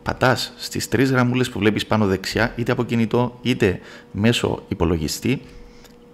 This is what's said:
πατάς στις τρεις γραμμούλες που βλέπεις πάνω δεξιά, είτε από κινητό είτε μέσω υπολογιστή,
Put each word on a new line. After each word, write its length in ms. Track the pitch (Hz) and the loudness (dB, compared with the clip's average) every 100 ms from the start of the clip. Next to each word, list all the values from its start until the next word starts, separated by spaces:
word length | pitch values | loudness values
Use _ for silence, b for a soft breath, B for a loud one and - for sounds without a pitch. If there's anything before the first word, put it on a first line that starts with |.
πατάς 500 | - - 127 117 - - | -6 0 2 2 -2 -10
στις 300 | - - - | -10 -8 -2
τρεις 240 | 110 135 | 0 2
γραμμούλες 380 | 127 123 127 123 | 2 2 2 -2
που 100 | 95 | 2
βλέπεις 260 | 107 107 - | 2 2 0
πάνω 200 | 110 101 | 2 2
δεξιά, 480 | 95 - 95 117 - | 0 -2 -2 -2 -2
είτε 160 | 120 | -2
από 120 | 123 | -2
κινητό 560 | 113 117 110 117 123 - | 0 0 2 0 0 -2
είτε 380 | 117 127 101 90 B B B | -2 2 2 0 B B B
μέσω 520 | 98 110 120 - - - | 0 2 2 0 -4 -6
υπολογιστή, 760 | 92 85 85 73 - 107 143 - B B B B B - | 0 0 2 -2 -4 -2 -4 -6 B B B B B -20